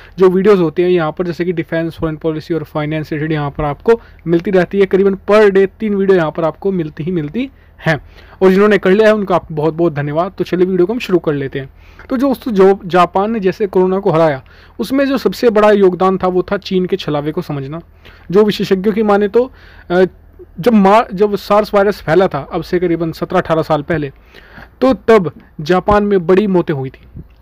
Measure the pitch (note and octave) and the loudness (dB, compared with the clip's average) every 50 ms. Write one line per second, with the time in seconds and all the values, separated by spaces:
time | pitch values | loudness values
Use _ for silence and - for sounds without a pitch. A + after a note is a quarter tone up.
0 | - - - - F#3+ F#3 F3+ F#3+ F#3+ G#3+ G#3 F#3 E3+ D#3 D3+ - F3 F3+ F#3 F3+ | -20 -10 -2 2 2 2 4 4 4 4 4 4 2 0 0 0 0 2 2 0
1 | D#3+ D#3 D3+ - F#3 F3 E3 - E3+ F3+ F3 D#3+ D#3 - - E3 E3 E3 D#3 - | 0 -2 -4 -6 -6 -6 -6 -6 -4 -4 -4 -6 -6 -4 -4 -4 -4 -4 -6 -6
2 | - D#3+ D#3 D#3 - E3 D#3 D#3 - - E3+ D#3 D3+ - - D#3 D3+ D3 D#3 D#3 | -6 -6 -6 -4 -4 -4 -4 -4 -6 -6 -6 -6 -6 -6 -6 -6 -4 -4 -4 -6
3 | D3+ - D#3+ D3 D#3 D#3 D#3 D3+ D3 C#3+ - - D3+ D3 C#3+ - - A3+ A#3 A3+ | -6 -6 -6 -6 -4 -4 -4 -4 -4 -6 -6 -4 -4 -4 -6 -4 0 0 0 0
4 | - - - - - D#3+ E3+ E3+ E3+ A3 F#3 F#3 F3 - - G3 G3 F#3+ - F#3 | -2 -10 -20 -10 -4 -2 -2 0 0 0 0 0 0 0 0 0 0 2 2 2
5 | G3 G3 G3 F#3+ - - G3+ G#3+ G#3+ G3+ F#3 G3 G3 F#3 - - A3 G#3+ G3+ G3 | 2 2 0 -2 -2 2 4 4 6 4 4 4 2 0 -2 -4 -4 -4 -2 0
6 | G3 F#3+ G3 F3+ D#3+ D3+ D3+ - E3+ D#3 D3+ - - G3 G3 F3+ D#3+ D#3 D3+ - | 2 2 2 2 2 0 -2 -2 -4 -4 -4 -4 -4 -4 -2 -4 -4 -6 -8 -10
7 | D3+ F3 F#3+ E3+ D3 D3 D3+ A3+ C4 C4+ - - _ _ _ - - D#3+ D#3+ C3+ | -8 -6 -4 -4 -6 -6 -6 -6 -8 -8 -10 -18 _ _ _ -6 -2 -2 -2 -2
8 | - - - - - - - - F#3+ F#3+ F#3+ F#3+ G3+ G#3 G#3 F#3+ - F#3+ F#3 G#3+ | -4 -12 -20 -20 -20 -16 -4 0 2 4 4 4 4 4 2 2 2 2 2 4
9 | A3 G#3+ G#3+ G#3+ G3 F#3 F3+ E3 - - E3 D#3 D3 D#3+ D#3 D#3+ E3+ E3+ D3 C#3+ | 4 4 2 2 0 -2 -2 -2 -2 -4 -6 -4 -2 -2 0 0 0 -2 -2 -2
10 | C#3+ D3 D3 D#3+ F3+ G3 F#3+ - F3+ - - F#3 F3 F#3 F#3+ F3 F3+ F3+ A#3 B3+ | -6 -4 -2 -2 -4 -4 -4 -8 -6 -2 0 0 0 0 2 0 0 0 -2 -4
11 | - - F#3+ E3+ - E3+ D3 C#3+ C3+ C3 - C#3 C3+ C3+ - - - - - - | -4 -2 -2 0 0 0 -4 -4 -4 -6 -8 -8 -10 -12 -16 -20 -20 -20 -20 -16
12 | - - C4 B3 C4+ C#4+ B3 - - C4+ G#3+ F#3+ F#3+ F#3+ G3 G3+ - F3 D#3 F#3 | -10 -6 -4 -2 0 0 -2 -2 -4 -2 2 4 4 4 4 2 -2 -2 2 2
13 | F3 E3+ - F#3+ G3 G#3+ A#3 A3+ F#3 F#3+ E3+ - A3 F#3+ - F#3 F#3 F#3 F#3 G3 | 2 2 0 -2 -2 -2 -2 -2 -2 -2 -2 -2 -4 -2 0 0 0 0 0 0
14 | G3+ G3+ D#3 D#3+ E3 D#3 C#3 B2+ - - - - - - - - A#3 - C4 C#4 | 0 0 2 2 2 2 0 -2 -8 -16 -20 -20 -20 -16 -10 -10 -6 -4 -2 0
15 | C#4 C4+ C#4 A#3+ - G#3 F#3 - - A#3+ G3+ G#3+ G#3+ G#3+ G#3+ G#3 G3 F#3 F3+ E3+ | 0 0 0 -2 -2 -2 -2 0 0 2 2 4 4 4 4 4 4 2 2 2
16 | F#3 F#3+ F#3+ F#3 F#3+ F#3 F#3 F3+ F3 - G3+ G3 - - F#3+ F#3 F3+ F3 G3+ F#3 | 0 0 0 0 -2 -2 -2 -2 -2 -2 -4 -6 -6 -4 -2 -2 -2 -2 -4 -6
17 | - - D3+ C#3+ D3 D3+ D3+ F3+ E3 - D3 C#3+ C3+ C3+ D#3 E3+ - _ _ _ | -4 -4 -4 -4 -4 -4 -6 -6 -6 -8 -8 -8 -8 -10 -12 -14 -16 _ _ _
18 | - - - - - - E3+ G3+ A3 G#3 G3+ - G3+ - G3 F#3+ F#3 A3 F#3+ A3 | -20 -20 -20 -18 -6 0 2 2 2 2 0 -2 -2 -2 -2 0 0 -2 -2 0
19 | A3 G#3 G3+ G3+ G#3 G3+ G3 A#3 B3 C4 - - - - - - - - F3 F3+ | 0 2 2 2 0 0 0 0 0 -2 -6 -18 -20 -20 -20 -16 -8 -2 0 2
20 | F#3 F3 - - - - - - F4+ - - - D#3+ B3 A3+ G#3 G3 F#3+ G#3 A3+ | 2 0 -2 -6 -20 -20 -20 -20 -20 -18 -10 -4 0 2 4 4 4 6 4 4
21 | B3 - G#3+ F3 G#3 G#3 G3+ F#3+ - - G3+ G#3 G#3+ - - G3+ G3 G#3 G3+ - | 2 0 -2 -2 0 0 -2 -4 -2 0 0 0 0 2 2 2 2 2 0 -2
22 | - - D#3 F3+ F#3+ F3+ - C#3 C#3+ - - F3 E3 - - F3+ F3+ F3 E3 E3 | -2 0 2 2 2 2 0 -6 -8 -8 -8 -8 -6 -4 -4 -2 -2 -2 -2 -2
23 | E3+ E3 D3 - E3+ - F#3 F3+ E3 - E3 D#3+ D3+ - D#3+ D3 D3 - F3 D#3 | -4 -6 -6 -8 -6 -4 -2 -2 -2 0 -2 -2 0 0 -2 -2 -2 -4 -4 -4
24 | D3 C3+ - - _ _ - - - - - - - - _ - - C4 B3+ - | -6 -8 -12 -16 _ _ -20 -20 -20 -20 -20 -20 -20 -20 _ -2 0 0 0 0
25 | - - A3+ G#3+ F3+ D3 - - - _ _ - D#3 C#3+ F3+ F3+ F3 - G#3 G#3 | 2 2 2 2 2 0 -8 -12 -20 _ _ -10 -4 -2 -2 -2 0 0 0 0
26 | G#3 G#3 G3+ F#3+ E3+ D#3+ F#3+ F#3+ G#3+ G#3 F#3+ F3 E3+ - D#3+ C3+ C3 C3+ - - | 2 0 0 0 2 2 2 2 2 2 0 0 0 -2 -4 -6 -6 -10 -12 -16
27 | - - - - - - _ _ | -20 -20 -20 -20 -20 -20 _ _